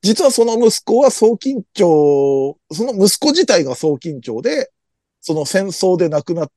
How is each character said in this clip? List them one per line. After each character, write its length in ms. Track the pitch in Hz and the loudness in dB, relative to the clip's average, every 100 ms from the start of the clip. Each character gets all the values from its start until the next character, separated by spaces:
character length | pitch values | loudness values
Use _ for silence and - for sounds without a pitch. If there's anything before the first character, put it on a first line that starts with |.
実 220 | 196 214 | 0 2
は 60 | 311 | 2
そ 140 | 247 | 2
の 140 | 233 226 | 0 4
息 260 | 233 - | 2 0
子 140 | - 233 | -2 2
は 120 | 269 | 2
送 260 | - 220 233 | 4 0 0
金 260 | 269 262 - | -4 -6 -8
蝶、 800 | - 180 156 147 143 139 135 135 - _ | 0 2 4 4 2 0 0 -2 -8 _
そ 120 | 156 | -8
の 220 | 240 214 196 | -6 2 0
息 120 | - | 2
子 100 | 302 | 0
自 160 | 311 | 0
体 200 | 370 196 | 2 2
が 100 | 139 | 0
送 240 | 127 156 143 | -4 -2 -4
金 220 | 170 143 | -6 -12
蝶 200 | 117 110 | -10 -6
で、 300 | 170 302 - _ _ _ _ _ | -4 -4 -6 _ _ _ _ _
そ 140 | - | -6
の 100 | 156 | -6
戦 220 | 143 190 196 | -2 -2 -4
争 320 | 170 190 180 | -2 0 0
で 100 | 170 | 0
亡 140 | 151 | -2
く 120 | 143 | -4
な 120 | 170 | -6
っ 40 | 151 | -6